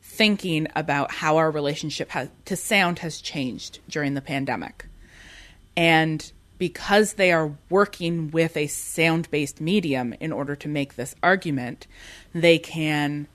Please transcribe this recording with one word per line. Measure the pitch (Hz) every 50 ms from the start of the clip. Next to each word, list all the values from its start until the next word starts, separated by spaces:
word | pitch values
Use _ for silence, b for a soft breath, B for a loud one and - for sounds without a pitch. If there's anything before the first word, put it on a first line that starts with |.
thinking | _ - - - 220 214 208 196 - - 165 156 156 156 -
about | - 156 160 143 143 139 -
how | - - - 156 156 160
our | 160 160
relationship | 156 156 143 143 143 151 - 156 143 - 160 -
has, | - 147 131 - - _ -
to | - 196 170
sound | - - 220 202 190 175 175 -
has | - 165 151 -
changed | - - - 165 135 127 113 82 - - - - _ -
during | - 156 147 143 139
the | 139
pandemic. | 135 - 147 139 135 135 135 101 80 - - _ - - B B B B B B B B B B B B B B B _ _ -
And | 170 165 165 160 160 160 156 151 - - - - _ _ _ -
because | 185 170 165 - - - 202 208 214 196 -
they | - 196 180
are | 175 165 160 151 147 147 _ -
working | 170 190 202 196 - - 175 170 170 170 160 151
with | 156 165 165 165 -
a | 156 147 -
sound-based | - - - - - - 160 165 160 165 160 - - 147 151 135 - -
medium | 156 160 190 208 175 160 135 131 127 120 110 -
in | - 160
order | 156 104 143 139 143
to | 143 - 151
make | 147 147 139 135 -
this | - 120 - - _
argument, | - 175 190 196 185 175 147 131 123 120 151 - - _ B B B B B B B B _
they | 170 165 175 170 160
can | 160 - - 165 156 156 151 147 147 143 147 147 147 - _